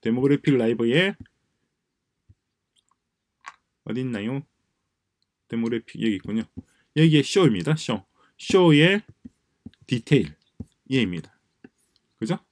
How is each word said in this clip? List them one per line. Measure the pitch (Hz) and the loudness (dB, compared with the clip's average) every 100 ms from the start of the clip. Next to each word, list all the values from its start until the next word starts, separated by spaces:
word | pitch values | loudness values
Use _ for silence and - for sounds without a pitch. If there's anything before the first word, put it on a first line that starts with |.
데모그래픽 | 113 120 135 143 - 135 | -2 0 2 2 2 2
라이브에 | 113 117 117 135 185 - - _ _ _ _ _ _ _ _ _ _ _ _ _ _ _ _ _ _ _ _ _ - _ _ _ - | 2 0 0 2 0 -2 -16 _ _ _ _ _ _ _ _ _ _ _ _ _ _ _ _ _ _ _ _ _ -20 _ _ _ -10
어디 | 113 | -8
있나요? | 131 113 104 139 - _ _ _ _ _ _ _ _ _ _ | -6 -6 -6 -8 -10 _ _ _ _ _ _ _ _ _ _
데모그래픽 | 117 117 117 - - | -6 -4 -6 -8 -6
여기 | 110 98 | -4 -4
있군요. | - 107 110 - - _ _ - | -6 -8 -8 -14 -20 _ _ 2
여기에 | 160 151 | 4 4
쇼입니다. | 135 202 170 101 85 156 | 2 2 2 2 -2 -4
쇼. | - 110 - _ _ _ | -4 -8 -10 _ _ _
쇼의 | - 196 175 147 165 202 - - - _ _ _ - _ _ | 0 4 4 6 4 2 -6 -20 -20 _ _ _ -20 _ _
디테일. | 117 - 143 98 - _ _ - _ _ | -8 0 0 0 -8 _ _ -20 _ _
얘입니다. | 131 104 87 - _ _ _ - _ _ _ _ _ | -2 -2 -4 -12 _ _ _ -20 _ _ _ _ _
그죠? | 113 180 _ | -6 -6 _